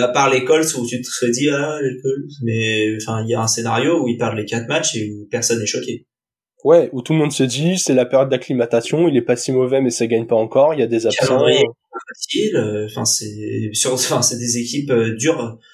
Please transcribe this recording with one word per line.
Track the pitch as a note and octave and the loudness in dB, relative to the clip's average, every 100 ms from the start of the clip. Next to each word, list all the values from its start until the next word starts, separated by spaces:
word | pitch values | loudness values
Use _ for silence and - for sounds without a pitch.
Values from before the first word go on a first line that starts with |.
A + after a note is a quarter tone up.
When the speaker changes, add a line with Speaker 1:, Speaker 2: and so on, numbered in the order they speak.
Speaker 1:
à | B2 | 2
part | C#3+ C3+ | 2 2
les | C3 | 2
Colts, | B2+ D#3+ D#3 C3 | 4 2 2 -2
où | A#2 | -4
tu | B2 | -6
te | B2 | -8
serais | - B2 | -2 -2
dit, | A#2+ D3 | 0 0
ah, | C#3+ D3 D3+ | 0 -2 -2
les | C3+ B2 | -4 -4
Colts. | C3+ C3+ C#3+ - | -4 -4 -6 -6
Mais, | A2+ A2+ A2 A2 G#2+ A2 | -4 0 0 0 0 -2
enfin, | A2+ A2+ | -4 -4
il | A2+ | -2
y | A#2 | -2
a | |
un | A2+ | -2
scénario | - A#2 A2+ C#3+ E3 | -2 -2 0 0 0
où | B2 | 0
ils | A#2 | -2
perdent | A2+ G#2+ | -2 -2
les | G#2 | -4
quatre | A#2 A#2 | -6 -2
matchs | D3+ D#3 A#2 | -2 -2 -4
et | G#2 | -6
où | G#2 G2+ | -8 -6
personne | A#2 A#2 A2+ | -4 -2 -2
n'est | G#2 | -2
choqué. | B2 B2 A#2 - _ _ _ _ _ | -4 -6 -10 -12 _ _ _ _ _
Speaker 2:
Ouais, | C#3 E3+ C3 | 4 6 4
où | B2+ | -4
tout | A#2+ | 0
le | D#3+ | 2
monde | D3 | 2
se | - | 2
dit, | B2+ A#2+ E3 F#3 | 0 2 0 0
c'est | - B2+ | 2 2
la | B2 | 4
période | C3 C3+ | 2 2
d'acclimatation, | B2+ - C3 A#2 A#2 - D#3 E3+ | 0 -2 -2 2 0 0 2 4
il | C3 | 2
est | |
pas | A#2+ B2 | 2 -2
si | - | 0
mauvais, | B2+ B2+ C3+ | 0 2 2
mais | B2+ | 2
ça | - A#2 | 0 0
gagne | A2+ A2+ | 0 2
pas | A2+ | 0
encore, | A2 C3 D3 D3+ | 2 4 4 4
il | |
y | |
a | A#2 | 2
des | A2+ A2+ | 2 2
absents. | G#2 - | 0 2
Speaker 1:
Calendrier | C3 D3 - A#4 - _ F#4 - | 4 4 4 2 -2 _ -16 -16
facile, | - - - - C3+ | -16 -6 -2 0 0
euh, | G#2+ G#2 G#2+ | -2 -4 -6
enfin, | A#2+ | -4
c'est, | A2+ - G#2+ G#2+ G#2+ A2 G#2+ | -2 -2 -6 -10 -8 -6 -4
sur, | G#2 C3 | -2 -2
enfin, | B2+ - B2 | -2 0 0
c'est | A#2+ A#2 | 0 -2
des | A#2+ A#2+ | -4 -4
équipes, | A#2+ C#3+ C#3+ | -4 -4 0
euh, | A#2+ A2+ A2+ | 2 2 0
dures, | C#3+ A#2+ A#2 A2 _ | 0 0 -4 -10 _